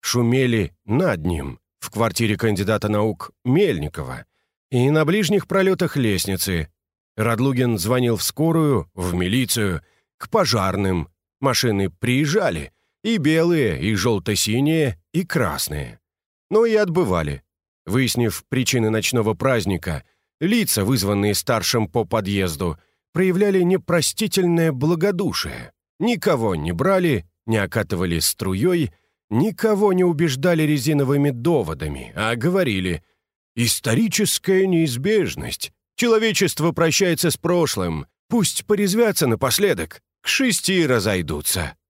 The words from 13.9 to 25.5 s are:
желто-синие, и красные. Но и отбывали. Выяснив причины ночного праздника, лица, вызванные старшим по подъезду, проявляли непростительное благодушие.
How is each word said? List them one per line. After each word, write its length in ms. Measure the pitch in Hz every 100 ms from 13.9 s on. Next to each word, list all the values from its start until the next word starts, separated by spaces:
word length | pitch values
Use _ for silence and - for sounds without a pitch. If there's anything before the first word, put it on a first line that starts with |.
| 107
желто-синие, 1040 | 101 107 87 104 - 113 143 160 143 95 _
и 120 | 160 185
красные. 720 | 160 104 76 - 76 65 57 _ _ _ _ _
Но 160 | 208 233
и 100 | 214
отбывали. 680 | 208 165 151 87 76 69 _ _ _ _
Выяснив 600 | - 107 127 - 117 - -
причины 420 | 123 123 127 110
ночного 440 | 110 104 123 107
праздника, 680 | 101 131 123 95 90 - 76 - _ _ _
лица, 440 | 165 233 202 -
вызванные 500 | 98 131 98 101 101
старшим 540 | 98 - 117 90 123 107
по 160 | 120
подъезду, 720 | 104 113 98 101 95 76 90 76 _ _ _
проявляли 500 | - 185 180 208 190
непростительное 1080 | 175 185 - 170 147 - 220 - 180 170 165
благодушие. 1000 | 131 147 175 190 180 185 - -